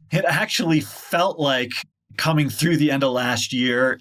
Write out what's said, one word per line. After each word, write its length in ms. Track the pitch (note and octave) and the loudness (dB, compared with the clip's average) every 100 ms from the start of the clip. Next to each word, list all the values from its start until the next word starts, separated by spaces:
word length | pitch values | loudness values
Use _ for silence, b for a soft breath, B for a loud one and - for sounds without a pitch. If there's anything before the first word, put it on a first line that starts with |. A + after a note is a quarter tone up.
| _ | _
It 140 | E3 F#3 | -2 0
actually 540 | D#3+ G#3+ - E3+ D#3 | 0 0 -2 2 2
felt 580 | - - - E3+ F#3+ - | 0 -8 -4 0 0 0
like 340 | C#3+ C3 B2 - - _ _ - | 0 0 -2 -8 -12 _ _ -4
coming 320 | D3+ D#3 C#3 | 0 2 0
through 260 | - E3+ D#3+ | 0 0 2
the 120 | D3 | 2
end 120 | C#3 | 2
of 100 | C3+ | 0
last 400 | B2 B2 A#2+ - | 0 0 -2 -2
year 460 | B2+ B2+ B2 C3 B2+ | -2 0 2 0 0